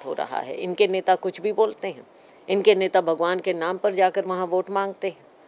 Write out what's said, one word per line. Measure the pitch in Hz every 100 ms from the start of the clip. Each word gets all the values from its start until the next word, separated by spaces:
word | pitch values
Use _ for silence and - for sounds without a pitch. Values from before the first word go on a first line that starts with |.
हो | 135
रहा | - 143 127
है, | 127 -
इनके | 180 175 202
नेता | 190 185
कुछ | 185 190 175
भी | 190
बोलते | 208 214 - 196
हैं, | 135 - - - - -
इनके | 196 196
नेता | 190 190 190
भगवान | 165 160 170 185
के | 190
नाम | 170 165 185
पर | 208
जाकर | 190 185 196
वहाँ | 185 185 180
वोट | 185 185
मांगते | 196 196 190 190
हैं। | 165 - -